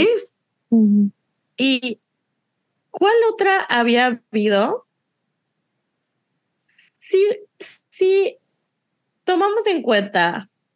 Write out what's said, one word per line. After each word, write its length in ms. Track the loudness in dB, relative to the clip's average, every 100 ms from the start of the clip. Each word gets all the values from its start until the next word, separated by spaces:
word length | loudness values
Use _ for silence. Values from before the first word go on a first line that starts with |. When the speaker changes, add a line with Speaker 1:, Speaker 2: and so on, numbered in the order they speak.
| 2
Speaker 1:
is. 240 | 0 -8 _ _ _ -2
Speaker 2:
Ujú. 400 | 2 4 2 0 _ _ _ _ -6
Speaker 3:
Y 440 | -2 -2 -6 -12 _ _ _ _ _ _ _ _ _ 0
¿Cuál 180 | 2 4 2
otra 280 | 0 0 0 0
había 380 | -2 2 2 0 -2 _
habido? 560 | -4 0 0 -2 -6 _ _ _ _ _ _ _ _ _ _ _ _ _ _ _ _ _ _ _ _ _ _
Sí, 300 | -2 0 0 -2 -10 _ -20 -20 _
sí. 480 | -2 0 2 0 -6 _ _ _ _ _ _ _ _
Tomamos 420 | -4 0 0 0 -2
en 160 | -2
cuenta 680 | 0 -2 0 -2 -2 -4 -14 _ _